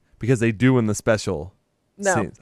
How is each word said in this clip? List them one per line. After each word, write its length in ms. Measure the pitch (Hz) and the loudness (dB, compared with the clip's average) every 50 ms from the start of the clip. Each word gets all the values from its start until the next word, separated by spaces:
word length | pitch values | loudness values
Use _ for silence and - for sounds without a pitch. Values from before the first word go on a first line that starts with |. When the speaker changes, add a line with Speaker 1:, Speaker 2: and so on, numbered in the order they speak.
| _ _ _ _ | _ _ _ _
Speaker 1:
Because 200 | - 110 135 107 | -2 -2 0 2
they 120 | 120 127 110 | 2 -2 0
do 240 | 92 120 131 131 | 2 2 4 4
in 80 | 123 117 | 4 2
the 100 | 107 101 | 0 -2
special 580 | - - - 110 104 - 104 92 73 76 92 _ _ _ _ _ _ _ _ _ | -2 0 0 0 0 -2 -6 -6 -6 -8 -12 _ _ _ _ _ _ _ _ _
Speaker 2:
No. 160 | - 202 196 185 | -4 -2 0 0
Speaker 1:
scenes. 220 | 160 98 - - _ | 0 -2 -6 -10 _